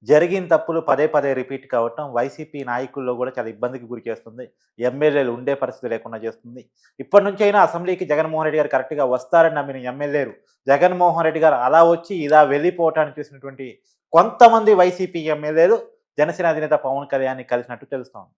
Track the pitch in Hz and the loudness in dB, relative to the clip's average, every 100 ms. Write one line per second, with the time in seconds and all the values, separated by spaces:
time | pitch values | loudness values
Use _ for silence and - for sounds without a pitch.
0 | 110 151 170 196 180 160 - 165 156 - | 4 2 2 -4 0 -2 0 -6 -2 0
1 | 151 156 139 131 127 135 - 123 117 117 | 0 0 -2 -4 -6 -10 -6 -4 -4 -6
2 | 147 120 131 - 156 147 127 120 131 - | -8 -6 -6 -8 -16 -12 -8 -8 -8 -10
3 | 127 123 127 131 113 107 123 127 120 117 | -8 -6 -6 -8 -12 -8 -8 -8 -14 -14
4 | 113 110 - 113 123 _ _ _ 123 131 | -10 -12 -14 -20 -20 _ _ _ -6 0
5 | 151 147 131 120 127 139 127 120 123 113 | 0 0 -2 -4 -4 -4 -6 -8 -8 -8
6 | 117 113 113 110 120 123 - _ _ _ | -8 -10 -10 -12 -20 -20 -20 _ _ _
7 | 113 202 202 190 208 202 175 170 175 180 | 2 2 2 0 2 4 2 0 -6 -6
8 | 175 147 160 156 156 151 143 135 127 147 | -2 -2 -2 -2 -2 -2 -2 -2 -4 -4
9 | 135 127 - 170 165 151 139 131 123 131 | -2 -2 0 2 4 0 -8 -10 -10 -8
10 | 147 143 131 104 _ _ - 139 175 180 | -6 -4 -6 -8 _ _ -2 2 2 2
11 | 180 160 160 160 156 135 123 156 170 170 | 0 2 -2 2 2 2 2 6 6 4
12 | 170 190 143 151 147 143 165 175 165 160 | -2 -8 2 4 4 2 -2 0 -2 0
13 | 151 139 143 139 139 131 131 110 _ _ | -4 -6 -16 -16 -20 -16 -16 -18 _ _
14 | _ 165 220 226 233 226 214 202 180 180 | _ 4 4 8 8 8 4 4 4 2
15 | 180 175 156 151 151 156 170 226 - _ | -8 -6 -4 -4 -2 2 4 4 -2 _
16 | _ - 151 170 170 156 151 147 135 135 | _ -2 -2 0 -2 -2 0 -2 -2 -6
17 | 143 139 131 131 120 123 120 120 135 135 | -4 -4 -4 -6 -4 -6 -6 -14 -10 -10
18 | 123 110 92 | -10 -18 -20